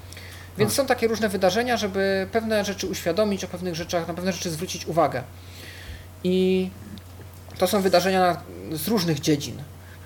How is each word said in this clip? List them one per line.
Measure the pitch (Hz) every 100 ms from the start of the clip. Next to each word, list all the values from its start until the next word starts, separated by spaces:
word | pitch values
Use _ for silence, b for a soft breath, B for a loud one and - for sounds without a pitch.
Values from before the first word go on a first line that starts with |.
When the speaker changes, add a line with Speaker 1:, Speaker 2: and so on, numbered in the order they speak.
| B B B B B -
Speaker 1:
Więc | 214
Speaker 2:
Tak. | 247
Speaker 1:
są | 262
takie | 240 226
różne | 214 214
wydarzenia, | 190 190 196 247 226
żeby | 208 190 196 190 190
pewne | 226 220 214
rzeczy | 196 190 185
uświadomić, | 147 175 170 214 190
o | 180
pewnych | 180 185
rzeczach, | 165 170 175 165
na |
pewne | 175 185
rzeczy | 170 180
zwrócić | 156 180 - -
uwagę. | 165 147 127 - B B B B B B B B -
I | 180 185 185 185 185 - - - - - - - - -
to | 185
są | 208
wydarzenia | 190 180 180 190
na, | 180 165 - 87 98 156
z | 196
różnych | 226 170 143
dziedzin. | 156 147 120 113 139 - B B